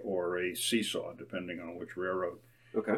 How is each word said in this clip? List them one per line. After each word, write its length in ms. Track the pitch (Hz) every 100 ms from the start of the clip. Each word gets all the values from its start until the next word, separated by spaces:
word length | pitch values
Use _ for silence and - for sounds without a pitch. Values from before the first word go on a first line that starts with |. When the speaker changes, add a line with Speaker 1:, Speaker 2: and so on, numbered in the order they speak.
Speaker 1:
or 360 | 107 92 87 90
a 160 | 90 87
seesaw, 580 | - 117 104 - 85
depending 460 | 87 - 92 87 87
on 160 | 85 87
which 180 | 85 -
railroad. 440 | 92 92 90 85 - - -
Speaker 2:
Okay. 220 | - 107